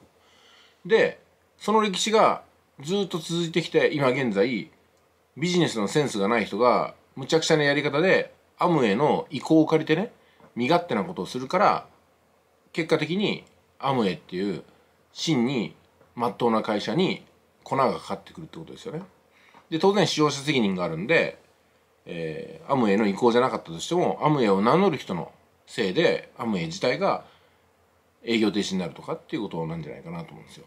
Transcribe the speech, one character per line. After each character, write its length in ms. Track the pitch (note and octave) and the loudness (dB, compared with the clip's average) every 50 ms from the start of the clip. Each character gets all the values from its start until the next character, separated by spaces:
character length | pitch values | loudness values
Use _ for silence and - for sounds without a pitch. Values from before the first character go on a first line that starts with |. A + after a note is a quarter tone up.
| _ _ _ _ _ _ _ _ _ _ _ _ _ _ _ _ - | _ _ _ _ _ _ _ _ _ _ _ _ _ _ _ _ -2
で、 340 | F3 A3 G#3+ - - - - _ _ _ _ _ _ _ | 2 4 4 4 4 0 -6 _ _ _ _ _ _ _
そ 160 | - - G#3 G#3+ | -8 -2 2 2
の 80 | A3 | 2
歴 180 | G#3 G3+ F3+ - | 2 2 0 -2
史 120 | - A3+ | -2 2
が 320 | G#3 A3 F3+ - - - - _ _ _ _ _ _ - | 4 6 6 4 4 0 -8 _ _ _ _ _ _ -14
ず 160 | C#3 D3+ G3 | -6 -4 -2
っ 120 | G3+ G3 | -2 -2
と 100 | F#3+ - | -2 -4
続 260 | E3 D#3+ - E3 E3+ E3+ | -8 -6 -4 -4 -4 -4
い 80 | D#3+ | -2
て 100 | E3 F3 | -2 -4
き 60 | D#3+ | -2
て、 220 | - - D#3 C3 - | 0 2 2 2 2
今 180 | - C#3+ C#3+ B2+ | 2 2 2 2
現 220 | B2 C#3 C3 A#2 | 2 2 0 0
在、 380 | F#2+ G2 G2+ C3 B2 F#2+ D#2 - _ _ _ _ _ _ _ _ _ _ _ _ - | 2 2 2 2 0 -4 -6 -8 _ _ _ _ _ _ _ _ _ _ _ _ -8
ビ 140 | - E3 F3+ | -4 -2 0
ジ 100 | F3 F3+ | 2 2
ネ 80 | D#3 | 2
ス 80 | A#2+ - | 2 0
の 140 | A2+ G2+ G2 | -2 -2 0
セ 120 | - D3+ | 0 0
ン 60 | C#3+ | 0
ス 120 | A#2 - G2+ | 0 0 0
が 100 | G2 G#2 | 0 2
な 80 | A#2 | 2
い 80 | A2+ G2 | 0 -2
人 120 | - G#2 | -2 0
が、 360 | G2+ B2 B2 G#2+ F#2 C#2+ A#1 - _ _ _ - | 2 4 4 4 4 0 -4 -8 _ _ _ -14
む 80 | C3 C3+ | -12 -4
ち 80 | - E3 | 0 0
ゃ 60 | D#3+ | 0
く 20 | D#3+ | 2
ち 80 | - | 2
ゃ 60 | E3 | 2
な 60 | D#3 D3 | 2 4
や 100 | C#3+ C#3+ | 2 2
り 100 | D3 C3+ | 2 0
方 160 | D3 C#3 D3 | 0 0 0
で、 340 | F3 F#3+ D3+ G#2 - - - _ _ _ _ | 2 4 2 2 0 -2 -10 _ _ _ _
ア 120 | - D#3+ F3 | -2 0 2
ム 140 | E3+ D3 B2 | 2 4 4
ウ 0 | |
ェ 80 | G#2 F#2+ | 2 2
イ 20 | |
の 320 | A#2+ D3 C#3 G#2 E2 - - | 2 2 2 2 0 -2 -6
意 120 | D#3 B2 | -8 -6
向 180 | - - D#3+ D#3+ | 0 4 4 4
を 60 | D3+ | 6
借 160 | D#3 D#3+ D3+ | 4 2 0
り 40 | D3+ | 2
て 120 | - D#3 | 2 0
ね、 160 | E3 G#3 - - _ _ _ _ _ - - - | 0 -2 -6 -8 _ _ _ _ _ -20 -12 -6
身 140 | A#2 A#2+ B2+ | -4 0 2
勝 180 | E3+ F3 F3 | 2 2 2
手 80 | - B2+ | 0 -2
な 80 | G#2 F#2 | -2 -2
こ 100 | E2+ E2+ | -4 -6
と 100 | F#2 F2+ | -8 -8
を 20 | |
す 120 | - - | -8 -8
る 100 | B2+ C3 | -8 -6
か 100 | C3 - | -2 0
ら、 300 | F#3 G#3 D3 F#2 D2+ - - _ _ _ _ _ _ _ _ _ _ _ _ _ _ _ _ | 2 4 4 2 0 -4 -10 _ _ _ _ _ _ _ _ _ _ _ _ _ _ _ _
結 180 | - E3+ D#3+ E3 | -8 -6 -2 0
果 80 | E3 D#3 | 0 0
的 160 | D#3 C#3+ F3 | 0 -2 -2
に 300 | G3+ G#3 C#3+ F#2 - - _ _ _ _ _ _ - | -2 -2 -2 -4 -6 -10 _ _ _ _ _ _ -6
ア 140 | - C3+ C3+ | -4 -2 0
ム 100 | B2+ G#2+ | 0 0
ウ 20 | |
ェ 60 | F#2+ | 0
イ 20 | F2 | -2
っ 20 | |
て 180 | D#2+ - - F#2 | -4 -10 -10 -6
い 160 | F2+ G2+ G2+ F2+ | -6 -4 -4 -6
う 80 | D2 - _ _ _ _ _ _ _ _ _ - | -8 -12 _ _ _ _ _ _ _ _ _ -12
真 320 | - - E3 D#3 B2 A#2 | -8 -2 0 0 0 0
に 280 | B2+ C#3+ B2 F2+ D#2 - _ _ _ _ _ _ _ - | 0 0 -4 -4 -6 -10 _ _ _ _ _ _ _ -8
真 140 | A#2+ A#2+ | -4 -4
っ 80 | B2 - | -4 -2
当 140 | - B2+ A#2 | -2 0 0
な 100 | A2+ A2 | 0 0
会 200 | G#2 - G#2+ G2+ | 0 -2 -4 -4
社 120 | - A#2 G#2+ | -2 -2 -2
に 320 | E3 F#3+ C#3 F#2 - - _ _ _ _ _ _ _ - | 0 0 0 -2 -6 -10 _ _ _ _ _ _ _ -10
粉 140 | - C#3 | -4 -2
が 160 | C3+ C3 A2 F2+ | 0 0 0 0
か 140 | D#2+ - | -4 -6
か 60 | - G2+ | -10 -10
っ 40 | - | -10
て 140 | - - - | -12 -18 -18
く 80 | F2 | -18
る 40 | D#2+ | -16
っ 20 | - | -16
て 80 | - | -16
こ 80 | E3 - | -18 -16
と 80 | - - | -16 -18
で 60 | - | -14
す 60 | - | -12
よ 60 | A#2+ | -10
ね。 100 | C#3+ E3+ G3 - _ _ _ _ _ _ _ _ _ - _ - | -10 -10 -12 -12 _ _ _ _ _ _ _ _ _ -20 _ -6
で、 100 | E3 D#3+ | -4 2
当 140 | F#3 G3 G3+ | 2 4 4
然 120 | G#3 E3 | 4 2
使 140 | C3 - D#3 | 2 2 2
用 100 | D3+ D3 | 2 2
者 120 | C#3 C#3 | 2 -2
責 180 | C3 D3 C#3+ C3 | -4 0 0 2
任 160 | A2 G2 F#2+ | 2 2 0
が 80 | F2+ F2+ | -2 -4
あ 60 | E2+ | -4
る 80 | D#2+ | -4
ん 100 | D#2+ F#2+ | -4 -2
で、 320 | B2+ E3 C#3+ F#2 C#2 - - _ _ _ _ _ _ _ _ _ _ _ _ - | 2 2 2 2 0 -4 -12 _ _ _ _ _ _ _ _ _ _ _ _ -16
え 560 | F#2 F2 E2+ E2 D#2+ D#2 D2+ - C#2+ - - - | -12 -10 -8 -8 -8 -8 -10 -12 -14 -16 -12 -4
ー、 40 | - | -2
ア 40 | C#3 | 0
ム 120 | C3 A#2 | 2 4
ウ 20 | G#2 | 4
ェ 60 | G2 | 4
イ 20 | |
の 100 | G#2 A2+ | 4 2
意 60 | G2+ F#2+ | 0 2
向 180 | F#2+ B2 A#2+ | 4 4 4
じ 60 | A2 | 4
ゃ 40 | B2 | 4
な 80 | B2+ B2 | 2 2
か 80 | A2 | -2
っ 60 | G#2+ - | -4 -8
た 80 | - | -10
と 80 | E2 E2 | -12 -10
し 80 | - | -6
て 80 | - E3 | -4 -2
も、 240 | F3+ D#3 A2 E2+ - | 0 0 0 -2 0
ア 80 | B2 D3+ | 0 2
ム 100 | D3+ C#3 | 2 2
ウ 20 | |
ェ 60 | A#2+ | 2
イ 20 | G2+ | 2
を 120 | F#2+ G2 | 2 2
名 140 | G#2 A#2+ C#3+ | 4 4 4
乗 140 | F3 G3+ G3 | 4 4 2
る 80 | C#3+ | 0
人 180 | A#2 - - F#2+ | -2 -6 -6 -6
の 160 | E2 C#2 - - _ _ _ _ _ _ | -8 -8 -10 -14 _ _ _ _ _ _
せ 220 | - - - G#2+ F#2+ | -12 -6 -4 -2 -2
い 40 | F#2 | 0
で、 380 | D3+ F3 C3+ - - - - _ | 2 2 2 0 0 -6 -12 _
ア 80 | - B2 | -8 -4
ム 120 | A#2 - | -4 -2
ウ 20 | - | -2
ェ 40 | E3 | -4
イ 20 | |
自 140 | E3 E3 - | -4 -6 -4
体 180 | - B2+ C#3 D3+ | -2 -2 -2 0
が 240 | G3 F3 A2+ D#2+ - - _ _ _ _ _ _ _ _ _ _ _ _ _ _ _ _ _ _ - | -2 -2 -2 -4 -6 -14 _ _ _ _ _ _ _ _ _ _ _ _ _ _ _ _ _ _ -4
営 140 | A#2+ A#2 A2 | -2 0 2
業 120 | A2 G2+ | 2 2
停 80 | F2+ G#2 | 0 0
止 140 | F#2 - F#2+ | -4 -2 -4
に 60 | F#2 | -4
な 60 | F2 | -6
る 60 | D#2+ C#2+ | -6 -10
と 80 | - | -12
か 120 | - - D#3+ | -10 -10 -10
っ 60 | - | -10
て 180 | - - E3+ | -10 -10 -8
い 20 | C3+ | -8
う 40 | G2+ | -6
こ 40 | |
と 180 | F#2 - E3 E3 | -6 -6 -8 -6
な 120 | D#3+ E3 | -6 -8
ん 60 | E3 D#3 | -10 -10
じ 60 | D3 | -12
ゃ 40 | - | -14
な 60 | B2 | -16
い 40 | - | -14
か 80 | E3 | -14
な 120 | E3 E2+ E2 | -12 -12 -14
と 60 | - | -14
思 100 | C#3+ - | -18 -20
う 20 | - | -20
ん 40 | |
で 40 | - | -20
す 60 | - | -20
よ。 80 | C#3+ B2 | -20 -20